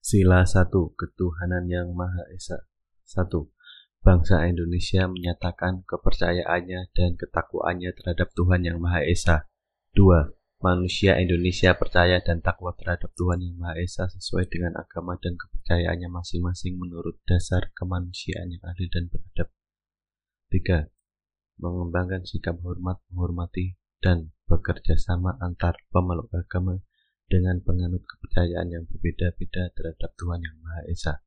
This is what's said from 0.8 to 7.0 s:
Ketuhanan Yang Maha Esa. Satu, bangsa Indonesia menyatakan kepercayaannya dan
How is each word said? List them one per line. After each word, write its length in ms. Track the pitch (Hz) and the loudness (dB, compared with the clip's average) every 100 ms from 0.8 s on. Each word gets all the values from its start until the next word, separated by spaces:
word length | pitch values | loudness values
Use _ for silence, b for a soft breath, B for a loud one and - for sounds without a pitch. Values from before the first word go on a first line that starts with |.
| 80 - | 0 -6
Ketuhanan 720 | - _ 90 80 87 90 87 | -12 _ -4 -2 -4 -4 -2
Yang 240 | 87 87 | -4 -4
Maha 320 | 87 90 90 - | -6 -6 -6 -8
Esa. 320 | 90 - 90 - _ _ _ | -14 -10 -12 -12 _ _ _
Satu, 480 | _ - 87 82 73 _ B B B _ | _ -4 -2 -2 -6 _ B B B _
bangsa 480 | - 90 - 87 85 | 6 6 6 6 4
Indonesia 560 | 87 85 87 - 95 | 0 -2 -2 0 0
menyatakan 800 | 92 92 87 85 90 - 90 92 | 0 -2 -6 -4 -6 -4 -4 -4
kepercayaannya 1040 | 92 87 - - 87 87 - 87 87 90 92 | -8 0 4 4 2 0 0 -4 -4 -10 -2
dan 240 | - | 2